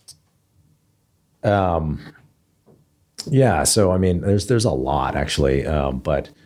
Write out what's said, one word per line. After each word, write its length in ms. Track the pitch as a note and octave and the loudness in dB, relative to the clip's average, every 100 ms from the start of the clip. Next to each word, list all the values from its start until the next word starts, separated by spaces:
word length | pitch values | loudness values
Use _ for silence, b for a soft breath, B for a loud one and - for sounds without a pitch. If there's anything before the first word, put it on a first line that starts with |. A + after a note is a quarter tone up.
| - - _ _ _ _ _ _ _ _ _ _ _ _ | -20 -20 _ _ _ _ _ _ _ _ _ _ _ _
Um, 560 | G#2+ G2+ F#2 E2 D#2 D2 B B _ _ _ _ _ _ _ _ _ - - | 0 0 2 0 -4 -6 B B _ _ _ _ _ _ _ _ _ -14 -2
yeah. 340 | C3+ B2+ D#2+ | 2 2 2
So, 280 | C#2 A2+ F#2+ | 0 2 2
I 60 | F#2 | 2
mean, 220 | F#2 F2 | 2 0
there's, 260 | F2+ G2+ - | 0 0 0
there's 160 | A#2+ | 0
a 80 | G#2+ | 0
lot 420 | C#2 C2 C#2+ C2 | -2 -2 -2 -2
actually. 520 | C#2 C#2+ - C2+ C2+ C#2 | -2 -4 0 2 2 0
Um, 320 | D2+ C#2 C2 | -2 -2 -4
but, 320 | D#2+ C#2 - b | -2 -2 -4 b